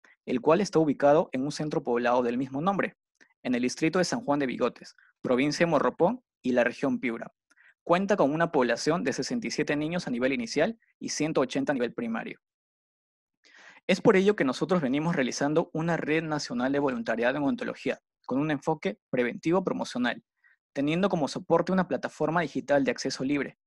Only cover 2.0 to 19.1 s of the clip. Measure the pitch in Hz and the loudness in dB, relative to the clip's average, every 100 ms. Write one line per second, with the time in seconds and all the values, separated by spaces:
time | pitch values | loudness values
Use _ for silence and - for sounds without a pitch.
2 | 120 123 120 120 131 135 180 196 - - | 2 2 2 -2 -4 -2 -2 0 -2 -6
3 | _ _ _ _ 127 123 123 - 160 185 | _ _ _ _ -4 0 -2 0 0 2
4 | 175 123 139 143 135 117 123 - - - | 0 -2 -2 0 0 0 -2 -4 -16 -20
5 | _ _ - 127 147 - 170 143 127 - | _ _ 0 2 2 2 2 4 2 2
6 | 175 247 _ _ 127 123 120 - 139 123 | 2 0 _ _ 0 2 2 0 -2 0
7 | 123 113 - - _ _ _ _ - 175 | -2 -6 -10 -18 _ _ _ _ 0 0
8 | 196 196 139 156 165 143 120 117 151 175 | 2 2 2 2 0 2 2 0 0 0
9 | 135 120 131 123 117 - - 147 156 175 | -2 -4 -4 -4 -4 -4 -2 -2 -2 -4
10 | 143 120 131 131 113 143 190 226 _ _ | -4 -2 0 -2 -2 0 0 -2 _ _
11 | 131 - 151 160 131 139 139 135 117 - | -10 -4 0 0 0 0 -2 -2 -2 -4
12 | 117 113 - - _ _ _ _ _ _ | -6 -6 -8 -14 _ _ _ _ _ _
13 | _ _ _ _ _ - - - - 190 | _ _ _ _ _ -20 -20 -10 -2 2
14 | - 190 196 208 139 - 156 180 127 143 | 6 6 4 4 0 0 0 0 2 0
15 | 165 170 120 - 143 156 - 156 165 160 | 0 0 -2 -2 0 0 0 -2 -2 -2
16 | 143 160 160 147 - 120 131 143 143 120 | 0 -2 0 -4 -4 -2 0 0 0 -2
17 | 117 113 120 147 139 117 117 - 131 113 | -2 0 0 0 -2 -2 -6 -6 -6 -6
18 | _ _ - 131 156 139 - 156 190 - | _ _ -6 -2 -2 -2 -2 -4 -4 -8
19 | _ | _